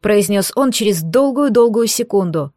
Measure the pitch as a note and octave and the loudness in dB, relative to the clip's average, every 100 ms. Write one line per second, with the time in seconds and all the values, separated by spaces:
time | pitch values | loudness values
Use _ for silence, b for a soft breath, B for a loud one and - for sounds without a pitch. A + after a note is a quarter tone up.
0 | G#3 G#3 F#3 G3+ F#3+ - C4+ - G#3+ F3+ | 2 0 2 -2 -2 -2 -2 0 -2 -2
1 | D#3+ A#3+ C#4 B3+ C#4+ A3+ A#3 A3+ A3+ - | 0 0 0 0 0 2 2 2 -2 -2
2 | A#3 G3+ F3+ D#3+ C#3+ | -2 -2 0 -4 -6